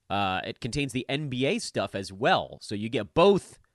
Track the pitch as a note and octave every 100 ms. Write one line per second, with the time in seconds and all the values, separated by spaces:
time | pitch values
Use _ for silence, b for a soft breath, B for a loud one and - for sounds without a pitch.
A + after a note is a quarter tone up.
0 | - G2 G2 F#2 - A#2 B2 C#3+ C#3 B2+
1 | - C#3 D3+ B2 C3+ A3 - A#2+ G2+ G2+
2 | F#2+ F#2+ C#3+ E3+ D#2 - - G#2 A2 B2
3 | G2+ - F#3+ G3 - - _